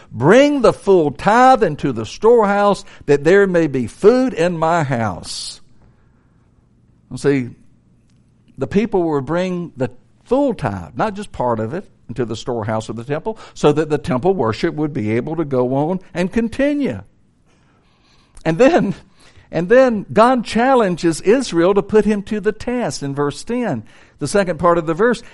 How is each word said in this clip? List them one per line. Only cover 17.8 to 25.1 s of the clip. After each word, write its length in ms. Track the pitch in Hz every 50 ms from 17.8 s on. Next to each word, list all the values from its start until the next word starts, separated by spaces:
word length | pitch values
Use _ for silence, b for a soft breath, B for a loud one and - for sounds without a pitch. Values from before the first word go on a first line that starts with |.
| _ _ _ _ _ _ _ _ _ _ - - -
And 120 | 160 165
then 380 | 165 240 269 349 269 - 202 - - - b b b b b b b b b
and 160 | - 156 175
then 380 | 180 233 262 262 254 226 202 160 - 131
God 320 | 202 226 247 262 247 202
challenges 760 | - - 220 240 269 269 247 220 185 175 - - 165 160 -
Israel 520 | - 185 226 277 247 - 175 165 165 185 202
to 80 | 196
put 240 | - - 208 214 208
him 160 | 208 214 202 196
to 160 | - 220 208
the 120 | 180 214
test 500 | 208 - - - 240 247 226 160 - -
in 140 | 147 139 139
verse 280 | 143 143 143 139 - -
ten, 400 | - 233 247 240 208 143 113 107 b b b b b b b
the 80 | 147
second 320 | 139 - 202 196 - 180 147
part 180 | 175 175 170
of 80 | 175 160
the 80 | 156 160
verse. 300 | 151 214 247